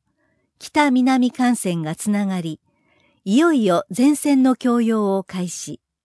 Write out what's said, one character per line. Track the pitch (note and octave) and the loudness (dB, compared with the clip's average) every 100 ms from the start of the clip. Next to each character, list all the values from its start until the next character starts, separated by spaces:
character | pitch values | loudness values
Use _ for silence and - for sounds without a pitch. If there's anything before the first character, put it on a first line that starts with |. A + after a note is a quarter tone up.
| _ _ _ _ _ _ | _ _ _ _ _ _
北 | - D4+ D4 | -6 0 2
南 | B3+ B3+ C4 B3 - | 2 2 2 0 0
幹 | B3 A#3 | 0 0
線 | G3 E3+ | -2 -4
が | D#3 E3 | -4 -6
つ | G#3+ | -4
な | G3+ G3+ | -2 -2
が | F#3 | -4
り、 | E3 D3+ _ _ _ _ _ _ F#3+ | -6 -10 _ _ _ _ _ _ 0
い | A3+ | 2
よ | E4+ | 4
い | D4 G#3 | 2 2
よ | F3 - | 0 -2
全 | F#3 C4+ D4 | 2 2 2
線 | D4 C4+ | 2 4
の | C4 B3 | 2 2
供 | B3 A#3+ | 0 0
用 | A3+ A3 G3+ G3 | 0 0 0 -2
を | |
開 | F3+ F#3+ F3+ | -4 -8 -8
始。 | - - - _ _ | -8 -14 -16 _ _